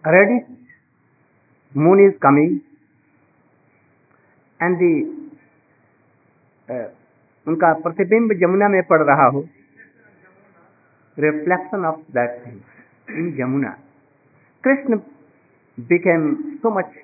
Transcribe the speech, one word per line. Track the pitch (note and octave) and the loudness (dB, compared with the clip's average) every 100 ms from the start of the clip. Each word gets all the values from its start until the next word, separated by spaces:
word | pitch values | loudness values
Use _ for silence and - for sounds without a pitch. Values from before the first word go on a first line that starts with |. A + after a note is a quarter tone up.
| D#3 | 2
reddish | F3 G#3 A#3+ - - _ _ _ _ _ _ _ _ _ _ _ | 4 4 0 -4 -20 _ _ _ _ _ _ _ _ _ _ _
moon | - D#3 G3 G3 | -2 2 6 6
is | G3 C#3 | 4 2
coming, | C#3+ D#3 C#4+ - _ _ _ _ _ _ _ _ _ _ _ _ _ _ _ _ _ _ _ | 4 2 -2 -8 _ _ _ _ _ _ _ _ _ _ _ _ _ _ _ _ _ _ _
and | E3+ F3 | -4 0
the, | F3 D#3 - - - - _ _ _ _ _ _ _ _ _ _ _ _ _ | 2 0 -2 -10 -18 -20 _ _ _ _ _ _ _ _ _ _ _ _ _
uh, | B2 A2 - _ _ _ _ - | -12 -12 -16 _ _ _ _ -6
उनका | D#3+ E3+ D#3+ | 0 2 2
प्रतिबिंब | E3 E3+ F#3 A3 A#3 G3 | -4 -4 0 2 0 0
जमुना | E3+ F#3+ G3+ | 0 2 2
में | G3 F3+ | 0 2
पड़ | E3 | 2
रहा | D3 C3+ C3+ | 4 4 2
हो, | C#3 D3+ _ _ _ - _ _ _ _ _ _ _ _ _ _ _ _ - | 0 -8 _ _ _ -20 _ _ _ _ _ _ _ _ _ _ _ _ -4
reflection | D3 D3+ D3+ F3+ F3+ G#3 | -2 -2 -4 -4 -4 -6
of | E3 D#3 - | -6 -6 -6
that | B2+ A#2+ - | -4 -4 -6
thing | A#2+ G#2 - _ _ _ - | -18 -20 -20 _ _ _ -16
in | D3+ E3+ C3+ | -10 -8 -6
Jamuna, | B2+ C3+ B2 F#2+ _ _ _ _ _ _ _ _ | -4 -4 -6 -10 _ _ _ _ _ _ _ _
Krishna | C4 C#4 C#4 G#3+ - _ _ _ _ _ _ - A#2+ | -2 -2 -2 -4 -6 _ _ _ _ _ _ -20 -2
became | F3 F3+ E3+ D3+ C#3+ - - | 0 2 0 0 -4 -8 -6
so | A3+ | -4
much | G3+ E3+ - | -4 -8 -12